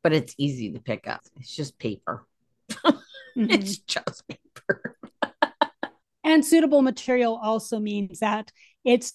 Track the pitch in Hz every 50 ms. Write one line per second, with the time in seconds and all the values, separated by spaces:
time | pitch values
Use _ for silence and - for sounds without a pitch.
0 | - 165 156 151 - - - - 143 143 131 127 110 101 - 117 - 123 113 -
1 | - 104 - - - _ _ - 131 - - - 143 139 - _ - 113 101 92
2 | _ - 95 - - _ _ _ _ _ _ _ _ - - - - - - -
3 | - - - - - - _ 240 214 - 370 202 196 190 202 - - - - -
4 | - - - - - - - - _ _ _ - - - - - - - - _
5 | - - _ _ - - - _ - - - _ - - - _ - - - _
6 | _ _ _ _ - 311 320 311 294 - 320 330 311 277 294 285 262 254 - -
7 | - 254 254 247 240 226 226 233 220 214 220 220 220 - 233 214 214 208 208 208
8 | 196 190 - - 220 208 208 214 220 - _ _ - _ _ _ - 254 247 240
9 | - - -